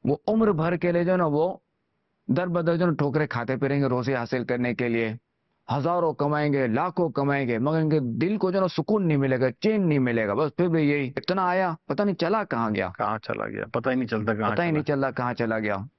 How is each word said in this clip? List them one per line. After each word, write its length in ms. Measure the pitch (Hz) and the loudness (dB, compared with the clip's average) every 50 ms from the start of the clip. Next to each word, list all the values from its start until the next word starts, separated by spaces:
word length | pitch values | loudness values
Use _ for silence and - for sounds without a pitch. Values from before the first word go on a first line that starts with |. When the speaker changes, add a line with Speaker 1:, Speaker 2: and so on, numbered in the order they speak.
| _ | _
Speaker 1:
वो 100 | - 143 - _ - | -2 -2 -2 _ 0
उम्र 240 | 214 220 220 208 196 | 2 2 4 2 2
भर 220 | 151 160 170 175 170 | 2 0 0 0 0
के 140 | 175 175 | 0 0
लिए 140 | 170 170 175 | 2 2 2
जो 60 | 170 | 2
है 60 | 185 180 | 2 2
ना 80 | 175 156 | 2 2
वो 180 | 147 147 160 180 - - _ _ _ _ _ _ _ _ _ _ _ _ _ - | 2 2 0 0 -2 -6 _ _ _ _ _ _ _ _ _ _ _ _ _ -2
दर 200 | 127 160 180 180 | 0 0 0 0
बदर 280 | 170 175 165 165 170 | 0 0 2 2 2
जो 100 | 165 180 | 2 2
है 40 | 175 | 0
ना 40 | 160 | 2
ठोकरें 320 | - 147 143 123 151 151 139 | 2 0 0 0 0 -2 0
खाते 280 | - 123 117 110 131 127 | -2 -6 -4 -4 -2 -2
फिरेंगे 300 | 135 135 143 143 139 131 | 0 0 2 2 2 2
रोजे 280 | 123 127 120 123 139 | 2 0 0 0 -2
हासिल 280 | 123 120 113 - 127 117 | -2 -2 -2 -2 -4 -2
करने 280 | - 123 123 123 123 117 | -2 -2 0 0 -2 -2
के 160 | 104 123 120 | -2 -2 0
लिए, 280 | 117 117 113 113 110 120 _ _ _ _ _ _ _ _ _ - | 0 0 0 -2 -4 -8 _ _ _ _ _ _ _ _ _ -4
हजारों 460 | 123 143 135 165 175 175 170 160 151 | -4 -2 0 0 0 2 0 0 0
कमाएंगे, 540 | - 147 143 151 151 151 151 143 139 131 120 | 0 0 0 0 0 2 2 2 2 2 2
लाखों 420 | 110 127 160 180 175 - 175 160 | 2 0 0 -2 0 -2 -2 -2
कमाएंगे, 460 | 123 - 139 143 143 139 135 120 120 110 | 0 -2 0 0 0 0 0 0 0 0
मगर 200 | 123 143 160 160 | 0 0 0 2
इनके 200 | 160 156 147 156 131 120 117 117 | 2 2 2 0 0 -2 -2 -2
दिल 180 | 151 185 214 202 | 0 0 0 0
को 140 | 175 185 | 0 0
जो 60 | 180 196 | 0 0
है 40 | |
ना 60 | 190 180 | 0 0
सुकून 340 | - - 156 - 208 214 196 | -2 -4 -2 0 0 2 2
नहीं 140 | 165 151 139 | 2 2 2
मिलेगा, 320 | 135 135 131 123 127 131 | 2 2 2 2 2 0
चैन 320 | 123 _ - 208 220 214 190 | -2 _ 0 0 2 2 2
नहीं 160 | 170 151 143 | 2 4 4
मिलेगा। 320 | 131 123 117 117 113 101 101 | 2 2 2 0 0 0 0
बस 160 | 117 156 147 - - | 0 0 -2 0 0
फिर 120 | 175 180 | 0 2
भी 120 | 165 165 | 4 2
यही, 260 | 151 143 143 147 139 123 123 - | 4 2 2 0 -2 -4 -6 -6
इतना 300 | - - 185 190 185 180 | -4 -2 -2 0 0 0
आया, 280 | 180 185 190 180 160 - _ _ | 2 2 0 0 -2 -6 _ _
पता 140 | 147 - 208 | -2 0 0
नहीं 120 | 208 185 | 0 0
चला 280 | - 175 165 202 220 202 | 0 0 0 0 0 -2
कहाँ 260 | - - 117 117 110 104 | -2 -2 -2 0 0 0
गया, 200 | 101 95 90 92 - | 0 -2 -4 -4 -4
Speaker 2:
कहाँ 200 | 107 104 107 110 | -2 -2 -2 -4
चला 260 | - - - - 52 53 | -4 -6 -6 -6 -6 -6
गया, 180 | - - - | -6 -8 -8
पता 240 | - - 120 117 131 | -6 -6 -4 -2 0
ही 60 | 127 | 0
नहीं 120 | 127 127 110 | 0 -2 -2
चलता 260 | 113 110 107 110 110 | -2 -2 0 -2 -2
कहाँ 180 | 104 110 101 | 0 0 -2
Speaker 1:
पता 120 | 104 107 175 | 0 0 0
ही 60 | 170 | 0
Speaker 2:
चला। 40 | 156 | 0
Speaker 1:
नहीं 100 | 151 147 | 0 0
चलता 260 | - 147 139 135 135 | 0 -2 0 0 -2
कहाँ 220 | 120 - 127 123 120 | -2 -2 -4 -4 -2
चला 260 | - 120 113 110 110 | -2 -2 -2 -2 -2
गया। 280 | 107 104 101 98 101 139 _ | -2 -2 -4 -4 -6 -10 _